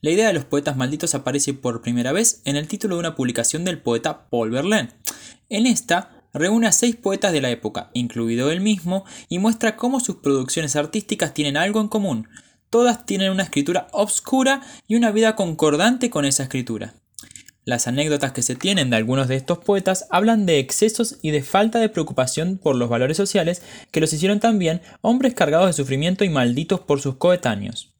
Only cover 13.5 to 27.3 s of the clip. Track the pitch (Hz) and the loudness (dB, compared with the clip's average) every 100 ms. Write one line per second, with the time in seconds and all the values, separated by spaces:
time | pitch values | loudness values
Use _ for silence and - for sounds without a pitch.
13.5 | - 143 180 - 208 208 - - 262 262 | -2 0 -2 -2 -2 0 0 0 2 2
14.5 | 269 262 - _ 226 233 208 220 220 185 | 0 -4 -20 _ 2 4 4 2 2 -2
15.5 | 156 156 147 202 247 240 156 139 135 131 | 2 2 4 2 2 0 0 0 0 -2
16.5 | 131 123 110 98 _ _ - - - - | -4 -4 -6 -8 _ _ -20 -20 -20 -20
17.5 | _ - 120 120 123 151 143 143 127 120 | _ -4 -2 -2 -2 0 0 -2 -2 -4
18.5 | 123 190 196 131 117 110 131 131 131 131 | -2 0 0 2 2 2 0 0 -2 -2
19.5 | 175 - 202 190 190 - 175 214 226 196 | -4 0 0 2 -2 0 0 2 2 4
20.5 | 151 131 - 220 220 226 - 160 151 135 | 2 0 0 0 2 -4 -4 -2 -2 0
21.5 | 190 220 233 220 214 151 - 127 - 170 | 2 2 2 0 0 -4 -2 -2 -2 -4
22.5 | 190 156 127 120 117 127 160 196 202 165 | -2 -2 0 0 0 0 0 0 0 0
23.5 | 175 - - - - 156 156 180 208 233 | -2 -8 -20 -6 0 0 0 0 2 2
24.5 | 214 170 170 - - - 247 269 247 156 | 2 0 -2 -6 -4 0 2 2 2 2
25.5 | 156 185 156 135 135 160 185 202 151 120 | 4 4 2 -2 0 0 0 0 2 2
26.5 | 123 160 185 - 143 139 131 180 | 0 -2 -4 0 0 0 0 2